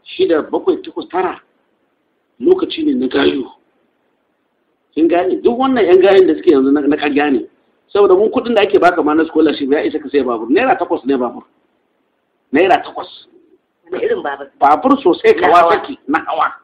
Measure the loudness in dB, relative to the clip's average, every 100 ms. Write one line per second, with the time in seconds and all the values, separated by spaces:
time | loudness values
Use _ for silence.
0 | -14 -4 -2 0 -2 -4 -2 -4 -6 -14
1 | -8 -6 -6 -8 _ _ _ _ _ _
2 | _ _ _ -6 0 0 -2 -6 -4 -2
3 | -4 -2 -2 -4 -8 -16 _ _ _ _
4 | _ _ _ _ _ _ _ _ _ -2
5 | 0 0 -2 -2 -2 0 0 0 4 4
6 | 4 4 4 2 2 2 2 2 0 -2
7 | -2 -2 0 -2 -4 _ _ _ _ 2
8 | 4 4 2 -2 -2 0 2 4 2 2
9 | 0 0 0 2 0 0 -2 -2 -2 -6
10 | -4 -2 -2 -4 -2 0 0 0 -2 -4
11 | -2 -2 -4 -8 -18 _ _ _ _ _
12 | _ _ _ _ _ 0 2 2 -2 -14
13 | -16 -18 _ _ _ _ _ _ _ -6
14 | -4 -4 -6 -8 -12 -2 2 2 2 0
15 | 0 2 2 2 4 4 4 2 -4 -12
16 | -6 -6 -4 -4 -6 -8